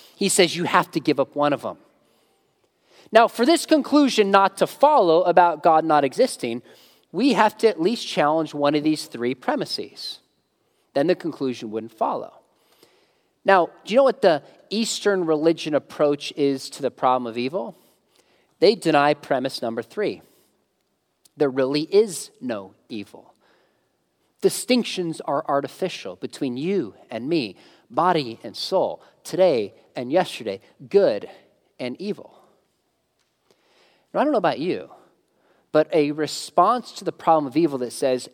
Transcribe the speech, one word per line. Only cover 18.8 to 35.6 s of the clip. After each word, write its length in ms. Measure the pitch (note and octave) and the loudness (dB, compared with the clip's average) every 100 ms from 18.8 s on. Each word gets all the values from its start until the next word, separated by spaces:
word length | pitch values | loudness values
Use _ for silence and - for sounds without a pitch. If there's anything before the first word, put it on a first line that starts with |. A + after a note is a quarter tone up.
| E3 D3+ C#3+ | -4 -2 0
premise 480 | D3 - C3+ C3 - | -2 -4 -6 -6 -8
number 200 | A#2+ A2+ | -10 -10
three. 400 | A2+ - F#3 F2+ _ _ _ _ _ _ _ _ _ _ _ - | -12 -8 -8 -10 _ _ _ _ _ _ _ _ _ _ _ -2
There 140 | C#3+ | -2
really 320 | C3 C3 D3 | 0 0 -2
is 500 | D#3 G3+ A3 D#3 - _ | 0 2 2 -2 -14 _
no 340 | B2+ G#2+ F#2+ _ - | -8 -8 -10 _ -14
evil. 440 | A2+ G2 - - _ _ _ _ _ _ _ _ _ _ _ | -12 -12 -18 -20 _ _ _ _ _ _ _ _ _ _ _
Distinctions 800 | G3 - - B3 - - F3 D3+ | -2 0 0 0 -2 -6 -6 -6
are 220 | - C#3 - | -4 -4 0
artificial 680 | C#3 C#3 - F#3 - G2 F2+ | -2 -2 -6 -8 -8 -12 -10
between 400 | C3+ - C#3 B2 | -12 -6 -6 -4
you 360 | E3 G3 A2 - - | -2 -2 -4 -10 -12
and 180 | A2+ B2+ | -10 -4
me, 280 | E3 A2 F2+ - _ _ | -2 -2 -8 -20 _ _
body 500 | B2+ F3 E3 B2 A2+ | -2 0 0 -2 -10
and 120 | A#2 - | -14 -12
soul, 460 | - F#3+ A2+ D#2 _ _ | -4 -2 -2 -4 _ _
today 500 | - F3+ F#3 B2+ G2+ - _ - | -6 2 2 2 -2 -10 _ -12
and 160 | B2 | -2
yesterday, 480 | E3 F3 - A2 G2 _ _ B2+ | 0 0 -4 -10 -10 _ _ -2
good 400 | G3+ F3 G#2 - - _ _ _ - | 2 2 0 -6 -20 _ _ _ -10
and 200 | B2+ B2+ | -10 -8
evil. 380 | G3 - - _ _ _ _ _ _ _ _ _ _ _ _ _ _ _ _ _ _ | -10 -10 -14 _ _ _ _ _ _ _ _ _ _ _ _ _ _ _ _ _ _
Now, 60 | - | -2
I 40 | |
don't 100 | C#4 | 0
know 40 | B3+ | 2
about 220 | E3+ B2+ | 0 -2
you, 320 | E3+ G#2+ C#2+ - _ _ _ _ _ _ | -4 -4 -8 -20 _ _ _ _ _ _